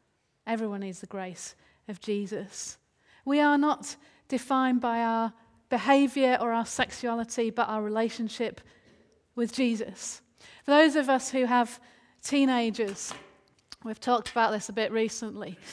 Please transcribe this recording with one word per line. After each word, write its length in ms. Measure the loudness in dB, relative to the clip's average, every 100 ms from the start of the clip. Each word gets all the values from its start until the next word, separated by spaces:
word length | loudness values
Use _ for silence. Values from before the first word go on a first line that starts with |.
| _ _ _ _ -6
Everyone 360 | -4 -4 -6
needs 200 | -8 -10
the 60 | -12
grace 480 | -10 -10 -12 -16 -18 _ _ -16
of 120 | -10
Jesus. 760 | -4 -4 -4 -8 -10 -12 -14 -16 _ _ _ _ 0
We 140 | 4
are 180 | 4 4
not 380 | 2 0 -6 -16 _ _ -6
defined 540 | -6 0 2 2 2
by 200 | 0 0
our 320 | 0 0 -2 -6 _ _ -6
behaviour 680 | 0 6 6 6 4 2 2
or 140 | 0
our 120 | -2 -2
sexuality, 840 | -2 -4 -4 -4 -4 -4 -4 -2
but 180 | -2 -2
our 140 | -2
relationship 800 | -2 -2 -2 -2 -8 -4 -6 -8 -18 _ _ _ _ _ _ -4
with 160 | -4
Jesus. 720 | 0 0 0 -6 -10 -14 -14 _ _ -20 -8
For 80 | 4
those 240 | 6 8 6
of 140 | 4
us 220 | 2 2
who 140 | 0 2
have 340 | 4 2 -2 -20 _ _ _
teenagers, 920 | -2 2 4 4 0 -2 -4 -6 -10 -14 -18 _ _ _ -20 -16
we've 160 | -12 -6
talked 300 | 0 0 0
about 220 | 0 2
this 160 | 0 -4
a 60 |
bit 180 | -4 -2
recently. 680 | 0 -2 -4 -10 -10 -12 -14 -18